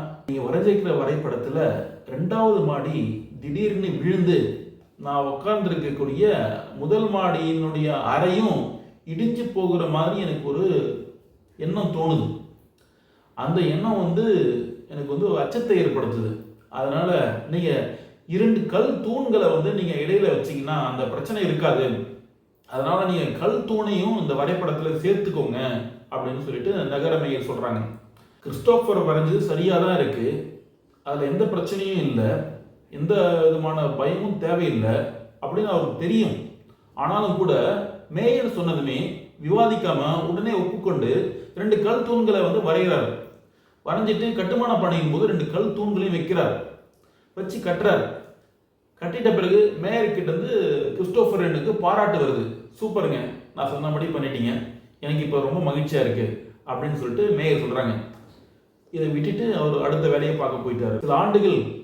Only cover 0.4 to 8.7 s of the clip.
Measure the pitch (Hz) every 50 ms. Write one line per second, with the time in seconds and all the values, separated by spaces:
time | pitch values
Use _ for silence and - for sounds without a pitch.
0.4 | 120 120 160 185 196 208 196 - 180 170 147 139 135 139 156 147 - - - -
1.4 | - - 156 160 147 117 104 - - - - - - - 131 135 175 - 220 220
2.4 | 220 220 208 185 151 147 143 135 - 156 - - 113 110 110 107 - - - -
3.4 | 135 147 - 196 214 208 196 185 190 170 143 - 139 180 190 180 170 175 160 -
4.4 | - - - - - - - - - _ _ - 143 143 143 143 139 139 139 -
5.4 | - 208 214 208 190 170 170 151 143 139 - 139 139 135 143 170 208 208 180 -
6.4 | - - - - - - - 135 147 160 214 220 220 202 196 190 185 175 165 160
7.4 | 160 160 160 160 160 156 151 151 151 151 143 - - 113 135 156 175 180 185 214
8.4 | 220 196 156 - - -